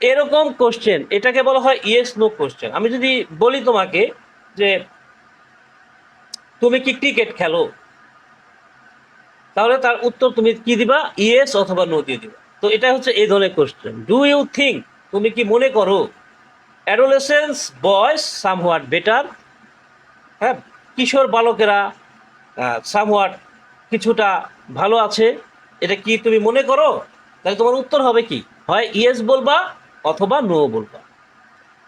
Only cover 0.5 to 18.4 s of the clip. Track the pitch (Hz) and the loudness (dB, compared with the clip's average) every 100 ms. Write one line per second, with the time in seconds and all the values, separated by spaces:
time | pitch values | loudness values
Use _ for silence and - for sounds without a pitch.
0.5 | 247 240 226 220 165 139 202 254 254 262 | 0 0 0 -2 -2 -2 -2 0 0 2
1.5 | 262 262 262 202 240 233 208 220 214 139 | 2 2 0 0 0 0 0 -2 0 -6
2.5 | - 113 143 226 247 262 254 - 160 233 | -6 -8 -4 -2 -2 -2 -2 -4 0 0
3.5 | 269 247 214 185 175 233 - _ _ _ | 2 0 0 0 -2 -2 -4 _ _ _
4.5 | 190 202 185 190 _ _ _ _ _ _ | -4 -2 -2 -6 _ _ _ _ _ _
5.5 | _ _ _ _ _ _ _ _ - _ | _ _ _ _ _ _ _ _ -20 _
6.5 | _ 240 254 262 254 277 226 220 - 170 | _ 0 0 -2 -4 -2 -2 -4 -4 -4
7.5 | 165 143 - _ _ _ _ _ _ _ | -2 -4 -8 _ _ _ _ _ _ _
8.5 | _ _ _ _ _ _ _ _ _ _ | _ _ _ _ _ _ _ _ _ _
9.5 | 190 226 262 254 226 240 - 254 240 226 | -2 0 2 0 -2 -4 0 -2 2 0
10.5 | 226 233 226 233 285 302 - 214 247 269 | 0 -2 0 2 0 -2 -2 2 4 2
11.5 | 202 190 180 170 156 135 120 110 - _ | 0 0 -2 0 -2 -2 -8 -12 -20 _
12.5 | _ 208 214 254 254 262 202 214 202 190 | _ -2 2 2 0 0 0 2 2 2
13.5 | 160 131 - 110 113 113 247 285 285 233 | 0 -2 -4 -14 -10 -2 2 4 2 0
14.5 | - 277 160 - _ _ 202 220 226 214 | -2 -2 -2 -10 _ _ -4 -2 -2 0
15.5 | 233 262 214 190 196 120 - _ _ _ | 2 2 2 2 0 -2 -8 _ _ _
16.5 | _ _ _ - 214 269 269 269 294 302 | _ _ _ -2 2 4 2 2 0 0
17.5 | 277 - 127 165 196 240 311 - - | -6 -10 -4 2 4 2 0 -6 -4